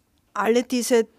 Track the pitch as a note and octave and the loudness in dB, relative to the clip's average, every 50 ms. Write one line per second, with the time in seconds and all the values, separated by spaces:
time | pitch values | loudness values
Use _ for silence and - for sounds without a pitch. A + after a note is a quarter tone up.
0 | _ _ _ _ _ _ - G#3 G3 G#3 A3+ A#3+ B3 - C4 B3 A3+ - B3+ A3+ | _ _ _ _ _ _ -8 -6 -2 0 0 0 0 -2 -4 -4 -2 0 0 0
1 | A3+ - _ | 0 -2 _